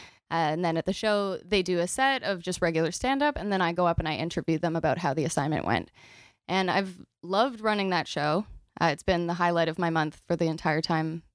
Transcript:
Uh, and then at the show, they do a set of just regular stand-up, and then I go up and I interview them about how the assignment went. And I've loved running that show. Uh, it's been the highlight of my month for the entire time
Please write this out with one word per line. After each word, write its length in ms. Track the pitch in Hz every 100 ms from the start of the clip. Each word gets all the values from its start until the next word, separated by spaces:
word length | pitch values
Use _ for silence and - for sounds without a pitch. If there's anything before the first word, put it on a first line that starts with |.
| - _ -
Uh, 220 | 165 156
and 140 | 156 175
then 100 | 165
at 100 | -
the 80 |
show, 460 | 196 220 208 202 185 175
they 160 | 202
do 180 | 180 175
a 80 | 180
set 360 | - 269 269
of 180 | - 185
just 200 | 175 180
regular 300 | 175 160 165
stand-up, 460 | - 247 269 294 277
and 140 | 202
then 100 | 190
I 100 | 170
go 160 | 170 175
up 120 | 165
and 80 | 160
I 80 | 151
interview 420 | 165 - 160 156
them 180 | 170 165
about 220 | 156 143
how 160 | 165
the 100 | 139
assignment 420 | 151 - 147 151 -
went. 260 | 104 - - - - - _ -
And 220 | 190 185
I've 280 | 190 190 180 - _
loved 400 | 175 196 262 233
running 280 | 220 208 190
that 180 | 175 -
show. 380 | - 151 170 - - _ -
Uh, 60 | 165
it's 180 | 147
been 240 | - 175 170
the 80 | 175
highlight 340 | 175 170 160
of 100 | 160
my 100 | 170
month 320 | 160 151 - -
for 80 | 170
the 120 | 165
entire 340 | 156 165 151
time 420 | - 160 160 165 -